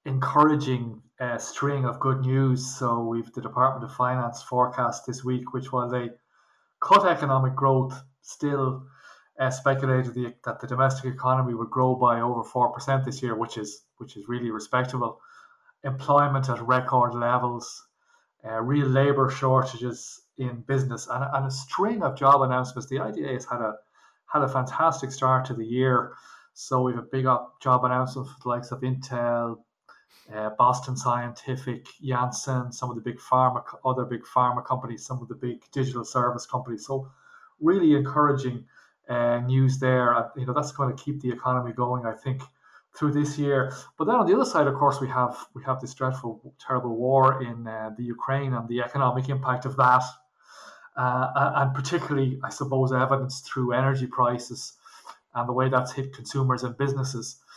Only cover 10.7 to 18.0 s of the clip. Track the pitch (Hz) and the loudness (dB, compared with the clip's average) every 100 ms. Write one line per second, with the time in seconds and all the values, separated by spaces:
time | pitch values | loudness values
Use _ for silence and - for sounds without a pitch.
10.7 | 123 135 131 127 - 127 131 127 113 113 | 2 2 0 -6 -2 0 2 2 -2 -2
11.7 | 127 127 120 123 117 120 117 110 123 120 | 2 2 4 4 4 2 -2 -4 0 0
12.7 | - - 135 135 131 123 110 113 117 104 | 0 0 0 0 -4 -4 -2 -4 -6 -10
13.7 | - _ - 107 104 104 120 120 110 - | -12 _ -20 -18 -14 -8 -4 -4 -6 -2
14.7 | 127 131 131 113 - - - - _ _ | 0 0 -2 -4 -6 -18 -20 -20 _ _
15.7 | _ 139 131 - 143 143 135 131 117 117 | _ -8 -4 4 4 6 2 0 -2 2
16.7 | 127 127 127 120 120 120 123 123 120 - | 2 4 4 4 2 0 2 0 -4 -10
17.7 | - - _ | -16 -20 _